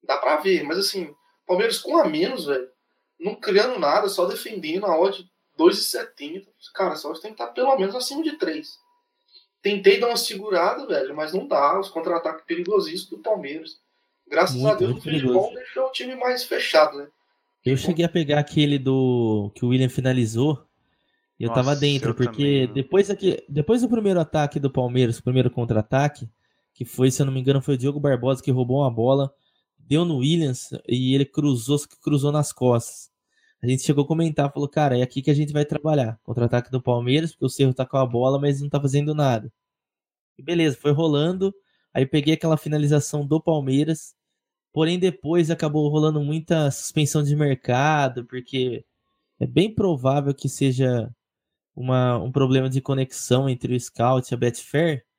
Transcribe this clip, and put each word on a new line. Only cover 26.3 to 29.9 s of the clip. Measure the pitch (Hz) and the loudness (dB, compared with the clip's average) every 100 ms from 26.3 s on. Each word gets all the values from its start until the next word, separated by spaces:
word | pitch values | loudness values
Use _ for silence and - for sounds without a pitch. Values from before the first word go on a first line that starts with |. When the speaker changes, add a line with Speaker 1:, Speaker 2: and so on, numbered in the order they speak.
| _ _ _ _ | _ _ _ _
Speaker 2:
que | _ | _
foi, | 123 - 131 | -10 2 2
se | 131 | 2
eu | 135 | -2
não | |
me | 131 | 0
engano, | 127 139 | 2 2
foi | 139 | 2
o | 131 | 0
Diogo | 135 143 | 0 0
Barbosa | 143 123 123 131 | 0 0 0 -2
que | - | 0
roubou | 127 123 135 | 0 2 0
uma | 135 | 0
bola, | 117 120 135 135 _ _ _ _ _ | 0 2 2 0 _ _ _ _ _
deu | - | -2